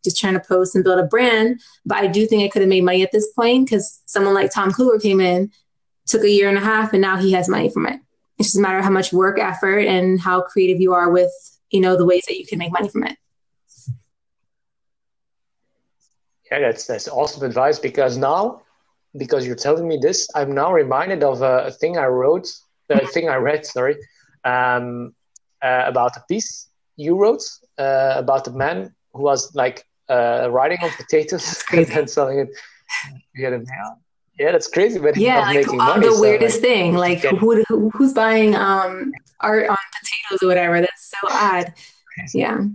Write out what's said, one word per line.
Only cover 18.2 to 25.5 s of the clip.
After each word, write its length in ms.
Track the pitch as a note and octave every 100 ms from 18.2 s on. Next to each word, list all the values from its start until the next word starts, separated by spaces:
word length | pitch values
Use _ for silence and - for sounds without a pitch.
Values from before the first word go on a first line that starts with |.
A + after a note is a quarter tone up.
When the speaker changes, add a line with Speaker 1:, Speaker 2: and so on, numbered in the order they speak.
| C3+ E3 A3 B3+ _ _ _ _ _ C#3
Speaker 2:
because 280 | C3+ C#3+ B2+
you're 100 | A#2+
telling 320 | C#3+ D#3+ E3+
me 100 | D3+
this, 260 | C#3 A#2+ - D3+
I'm 180 | C#3
now 200 | C#3 D#3+
reminded 500 | F3 C3 C3 F#3 F3+
of 180 | C#3+ B2
a, 240 | C3 B2+ C3
a 60 |
thing 260 | - D#3+ F3
I 80 | C3
wrote, 400 | B2 C3 F3 - - _ _ _
a 60 | C#3
Speaker 1:
Mm-hmm. 100 | C3+
Speaker 2:
thing 220 | E3+ E3
I 60 | C3
read, 300 | B2+ D3+ D3+
sorry, 300 | B2+ C3 C#3+ - _ _ _
um, 680 | B2+ B2+ B2 B2 B2 A#2+ A#2+ _ _ - _